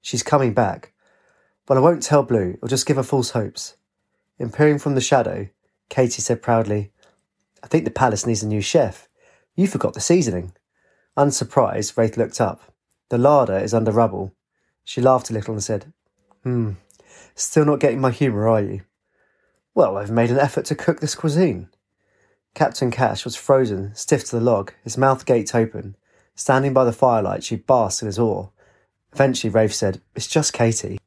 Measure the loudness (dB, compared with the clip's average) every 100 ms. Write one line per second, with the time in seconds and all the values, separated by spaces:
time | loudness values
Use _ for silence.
0 | -6 -6 0 2 2 2 0 -2 -14 _
1 | _ _ _ _ _ _ _ 4 4 2
2 | 2 2 2 0 0 -4 -4 -4 0 -2
3 | 0 -2 -2 -4 -6 -8 -16 _ _ _
4 | _ _ _ _ -10 2 2 2 0 -2
5 | 2 2 2 -4 -10 _ _ _ _ 0
6 | 0 0 -4 -4 0 0 0 -2 -4 _
7 | _ _ _ _ _ _ -2 -2 0 0
8 | 0 0 -2 -4 -2 -4 0 2 0 -4
9 | _ _ _ _ _ -2 0 0 -4 -4
10 | 2 2 2 -4 -8 _ _ _ _ _
11 | _ 0 0 0 -2 0 0 0 -4 0
12 | 0 0 -4 0 -2 -2 _ _ _ _
13 | _ 2 4 6 4 0 0 0 2 2
14 | 2 0 -10 _ _ _ _ _ -12 0
15 | 2 2 0 -8 -6 -8 -4 -6 -8 _
16 | _ _ _ _ -4 -2 -2 -6 _ _
17 | _ -20 -20 -10 -2 2 2 4 2 2
18 | -2 0 -2 0 2 2 0 -8 -14 _
19 | _ _ _ _ _ _ _ 2 2 2
20 | -4 0 2 2 0 -2 -6 -4 -2 -2
21 | -4 -4 -2 2 0 0 -10 _ _ _
22 | _ _ _ _ _ -2 -2 0 -4 0
23 | -2 -2 -8 -12 2 2 2 -2 -8 -10
24 | -2 -2 0 -2 0 0 -2 -12 -10 0
25 | 2 2 2 0 2 -2 -2 -4 -14 -16
26 | _ _ _ -14 0 2 4 2 2 2
27 | 2 2 0 -6 -6 -10 0 2 2 -2
28 | -6 -2 0 -2 -8 _ _ _ _ _
29 | _ 0 0 2 0 2 2 0 -4 -4
30 | _ -12 -2 0 0 0 0 0 -6 -12